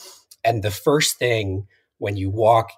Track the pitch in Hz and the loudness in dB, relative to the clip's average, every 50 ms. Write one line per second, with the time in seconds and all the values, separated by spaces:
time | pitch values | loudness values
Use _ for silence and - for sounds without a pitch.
0 | - - - - _ _ - _ - 117 117 113 95 104 101 - - 156 143 156 | -20 -20 -20 -20 _ _ -14 _ -2 -2 -2 0 -2 -4 -6 -2 0 2 2 2
1 | 151 - - - 131 123 117 110 104 98 95 95 101 - _ _ _ _ _ - | 2 0 -2 -2 -2 0 0 0 -2 -4 -6 -8 -8 -12 _ _ _ _ _ -10
2 | 110 101 101 98 95 98 98 110 110 107 117 113 113 - - | -8 -6 -6 -4 -6 -4 -2 2 4 4 4 4 2 -2 -10